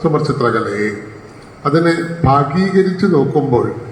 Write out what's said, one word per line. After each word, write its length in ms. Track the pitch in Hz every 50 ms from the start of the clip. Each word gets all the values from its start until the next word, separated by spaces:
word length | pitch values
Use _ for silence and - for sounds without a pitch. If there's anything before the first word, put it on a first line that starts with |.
ചുമർചിത്രകലയെ 920 | - 160 151 143 - - - - 120 117 110 110 104 104 101 104 104 107 104 - - - - - - - - - - - - - -
അതിനെ 260 | 143 143 165 165 170 170 175 170 - - - -
ഭാഗീകരിച്ച് 840 | 131 139 143 143 147 156 185 190 190 185 190 185 185 180 - 202
നോക്കുമ്പോൾ 580 | 190 170 143 131 131 - 151 135 131 123 113 - 104 - - - -